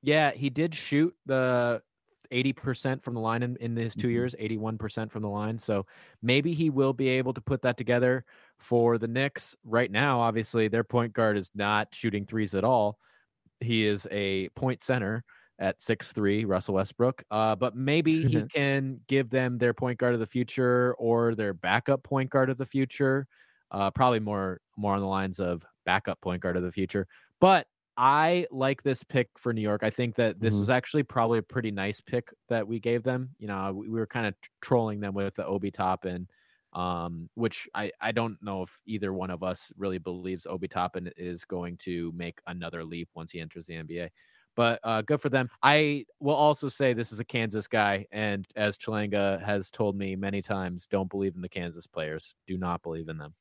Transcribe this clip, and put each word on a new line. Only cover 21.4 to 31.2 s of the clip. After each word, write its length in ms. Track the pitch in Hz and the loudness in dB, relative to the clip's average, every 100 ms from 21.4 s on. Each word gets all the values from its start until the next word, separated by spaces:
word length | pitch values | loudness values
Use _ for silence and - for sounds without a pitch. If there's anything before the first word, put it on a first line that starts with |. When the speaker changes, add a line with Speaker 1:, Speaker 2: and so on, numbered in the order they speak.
| 104 | -2
Speaker 1:
backup 480 | 87 90 107 - 139 | -2 2 2 4 0
point 280 | - 135 131 | 0 -2 2
guard 200 | 139 131 | 2 2
of 80 | 127 | 0
the 80 | 135 | -2
future. 600 | 139 135 - 135 135 135 _ _ _ _ | 0 -2 0 0 0 -2 _ _ _ _
Uh, 200 | 98 101 | -2 0
probably 300 | - 127 117 | 4 4 4
more, 400 | 107 104 95 90 _ - | 0 -2 -2 -6 _ -4
more 180 | 104 | 0
on 60 | 98 | 2
the 60 | 98 | 2
lines 320 | 95 95 92 | 0 -2 -2
of 240 | 90 87 - _ - | -2 -2 -6 _ 0
backup 340 | 92 - 90 | 0 0 -6
point 220 | 92 90 | -4 -4
guard 140 | 92 90 | -2 -2
of 60 | |
the 80 | 90 | -2
future. 340 | 87 95 101 92 - _ _ | -4 -2 -2 -4 -10 _ _
But 280 | 180 185 - _ _ - | 6 6 2 _ _ 2
I 520 | 127 143 160 180 175 | 4 6 4 2 -2
like 320 | 131 131 139 | 0 0 0
this 220 | 143 131 | -2 -2
pick 240 | - 139 123 - | -2 0 0 -2
for 140 | 123 | -4
New 80 | 113 | 0
York. 240 | 104 104 | 0 2
I 60 | 110 | 0
think 260 | - 123 113 | 0 -2 2
that 240 | 113 92 | 0 2
this 140 | 113 | 2
Speaker 2:
Mm-hmm. 60 | 104 | 2
Speaker 1:
was 80 | 101 | 4
actually 340 | 127 127 156 | 2 2 -2
probably 340 | 135 - | 0 0